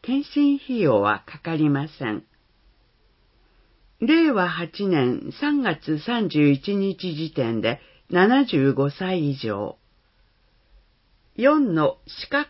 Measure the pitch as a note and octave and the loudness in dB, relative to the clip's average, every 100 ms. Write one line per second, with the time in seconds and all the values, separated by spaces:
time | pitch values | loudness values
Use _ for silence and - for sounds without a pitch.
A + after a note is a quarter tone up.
0 | - C#4 C#4+ D4 C#4+ C#4 - A#3+ D#3+ G#2+ | -4 -4 -2 0 2 0 -4 0 2 2
1 | G2+ G2+ - D3+ E3+ D#3+ D3+ C#3 D3+ - | 2 -2 -6 -14 -8 0 0 0 -4 -8
2 | B2 G#2 - _ _ _ _ _ _ _ | -8 -8 -12 _ _ _ _ _ _ _
3 | _ _ _ _ _ _ _ _ _ _ | _ _ _ _ _ _ _ _ _ _
4 | A#3+ E4 D#4+ G#3+ F3+ E3 E3 - G3+ D#3+ | 2 4 4 2 0 -4 -8 -4 0 2
5 | B2+ F2+ - - D4 D4 A#3 D3+ - D3+ | 2 -2 -8 -6 -2 0 0 -4 -4 -6
6 | F#3 A#3+ F#3+ D3+ D3 C#3 G3+ G3+ G3 F#3 | -4 -2 0 2 4 2 0 -2 -2 -4
7 | F3+ D3+ D#3+ D3+ A#2 A2+ A2 B2 - _ | -8 -8 -6 -4 -2 -2 -2 -4 -10 _
8 | _ F3+ G3 C4 C4 D3 C3+ C3 C#3 - | _ 2 4 4 2 2 2 2 -2 -4
9 | F#3 F#3 C#3+ C3+ A2+ G2+ G#2 - _ _ | -4 -2 -2 -4 -6 -6 -8 -12 _ _
10 | _ _ _ _ _ _ _ _ _ _ | _ _ _ _ _ _ _ _ _ _
11 | _ _ _ - C4 D4+ B3+ D#3+ D3 - | _ _ _ 2 4 4 2 2 0 -2
12 | - - - C#4 D4 | -16 -18 -4 -4 -4